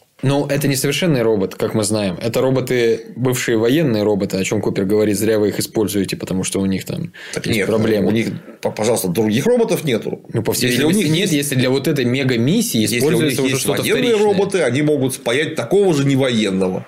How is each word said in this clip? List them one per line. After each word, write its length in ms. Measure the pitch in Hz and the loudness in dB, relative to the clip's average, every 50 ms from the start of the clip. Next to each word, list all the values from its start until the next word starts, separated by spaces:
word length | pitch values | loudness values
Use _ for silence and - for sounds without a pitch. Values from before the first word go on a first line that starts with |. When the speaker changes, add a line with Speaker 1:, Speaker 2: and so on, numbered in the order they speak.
| - _ _ _ - | -20 _ _ _ -2
Speaker 1:
Ну, 240 | 131 139 143 143 | 0 0 0 0
это 220 | 143 143 147 147 139 | -2 -2 -2 0 -2
несовершенный 540 | 135 127 - 139 143 - 190 175 147 123 113 | -2 0 -2 -2 -2 0 0 0 2 2 2
робот, 320 | 113 110 104 95 92 - | 2 2 2 0 -4 -2
как 180 | - 113 104 - | -4 -4 -2 0
мы 100 | 110 107 | -2 0
знаем. 360 | 98 110 107 104 95 87 - | 0 0 0 0 -2 -4 -4
Это 220 | - 117 113 127 127 | -6 -4 -2 0 0
роботы, 640 | 135 135 131 123 127 131 123 117 113 113 - - - - | 2 0 0 0 0 0 2 2 2 0 0 -4 -10 -8
бывшие 400 | 113 123 127 127 123 - - 117 | -2 -2 0 0 0 0 0 0
военные 460 | 110 113 120 135 165 165 135 110 107 104 | 2 2 2 2 2 2 2 2 2 2
роботы, 340 | 107 104 95 101 - - | 2 2 0 0 -2 -2
о 80 | 95 92 | -2 -2
чём 160 | - 110 104 | -2 -2 -2
Купер 240 | - 117 87 98 98 | -2 -2 -2 -2 0
говорит, 320 | 95 107 107 107 107 101 | 2 2 2 2 2 2
зря 220 | 98 110 107 110 107 | 0 2 2 2 2
вы 100 | 104 101 | 2 0
их 100 | 95 - | 0 -2
используете, 580 | - - - 110 104 95 101 101 92 85 - | -6 -4 -2 -2 -2 0 0 -2 -2 -2 -4
потому 280 | - - - 90 92 85 | -6 -6 -4 -4 -4 -4
что 160 | - - 98 | -2 -2 -2
у 60 | 95 | -2
них 180 | 95 95 90 - | 0 -2 -4 -4
там 280 | - - - - - - - - - - | -6 -8 -8 -8 -8 -10 -16 -16 -10 -10
Speaker 2:
Так 140 | - - | -8 -4
Speaker 1:
есть 100 | - - 107 | -2 -2 0
Speaker 2:
нет, 80 | 95 | 0
Speaker 1:
проблемы. 420 | 98 110 110 110 110 107 104 95 95 | 0 0 0 2 2 2 2 2 2
Speaker 2:
у 20 | |
них, 180 | 107 117 107 101 - - - - - - | 2 0 0 -2 -4 -8 -12 -16 -16 -8
п-, 100 | - - | -8 -6
пожалуйста, 380 | - - 107 120 113 104 - 92 | -4 -2 0 0 0 0 0 -2
других 380 | 82 117 107 107 104 135 139 | 0 0 0 2 0 0 2
роботов 360 | 220 247 247 226 - 175 143 160 | 2 2 2 2 0 0 -2 0
нету. 360 | 147 113 104 - - - - - - - | -2 -2 -2 -2 -6 -8 -10 -12 -6 -6
Speaker 1:
Ну, 80 | 113 107 | -4 -2
по 100 | 117 98 | -2 -2
всей 140 | - 120 123 123 | -2 0 0 0
Speaker 2:
Если 120 | 120 147 | 2 2
у 40 | 160 | 2
Speaker 1:
видимости, 220 | 190 214 180 147 | 2 2 2 2
Speaker 2:
них 100 | 160 165 | 2 0
Speaker 1:
нет, 120 | - 185 156 | 0 0 0
Speaker 2:
есть, 0 | |
Speaker 1:
если 220 | 143 143 143 135 | 0 0 0 0
для 160 | 127 127 127 | 0 0 2
вот 180 | 131 139 135 165 | 0 0 0 0
этой 160 | 151 139 120 | 0 0 0
мега-миссии 760 | 120 123 139 135 131 127 113 117 139 190 240 214 - - 113 | 0 0 0 0 0 0 0 2 2 2 0 0 0 0 0
Speaker 2:
если 160 | 107 101 113 | 0 0 0
у 20 | 123 | 0
Speaker 1:
используется 380 | 127 156 180 - 156 147 127 139 131 | 2 2 2 2 2 0 0 0 0
Speaker 2:
них 20 | |
Speaker 1:
уже 40 | 135 127 | 0 0
Speaker 2:
есть 80 | 131 - | 0 -2
Speaker 1:
что-то 180 | - - 143 | -2 -2 -2
Speaker 2:
военные 220 | - 170 214 254 254 | 0 0 0 0 2
Speaker 1:
вторичное. 240 | 240 226 202 214 | 2 2 4 4
Speaker 2:
роботы, 340 | 208 196 185 202 196 - 185 | 2 2 2 0 0 0 0
они 220 | 151 123 117 143 151 | 0 2 2 0 2
могут 320 | 147 151 135 131 127 - | 2 2 2 0 -2 -2
спаять 400 | - - 120 120 143 160 143 - | -4 -4 -2 0 0 0 -2 -4
такого 400 | - 131 - 180 202 202 185 160 | -6 -2 2 2 4 4 4 4
же 100 | 139 139 | 2 2
невоенного. 800 | 139 139 131 135 131 123 110 107 98 95 95 95 92 92 92 - | 2 2 2 2 2 2 2 0 0 0 0 0 0 -2 -4 -8